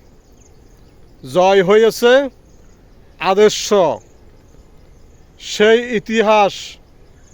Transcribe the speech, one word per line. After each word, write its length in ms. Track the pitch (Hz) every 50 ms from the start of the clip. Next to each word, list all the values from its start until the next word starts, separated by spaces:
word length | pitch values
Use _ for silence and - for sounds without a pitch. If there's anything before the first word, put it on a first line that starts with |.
| - - _ _ _ _ - - _ - - - - - _ - - - _ - - - - - - 131
জয় 300 | 127 180 180 190 196 196
হয়েছে 680 | 180 175 208 220 226 220 202 - 233 240 254 277 285 254 - _ _ _ - - - - - _ _ - - - - - - -
আদর্শ। 560 | 156 180 190 196 214 208 - - - - 214 202 175 147 120 101 - _ _ _ - - - - _ _ - - - _ - - - - - - - - - - - _ - -
সেই 580 | - - - - 208 220 226 240 240 247 240
ইতিহাস 560 | 202 - - 220 226 208 214 220 208 202 185 - - - - - - - _ _ _ - _ - _ - -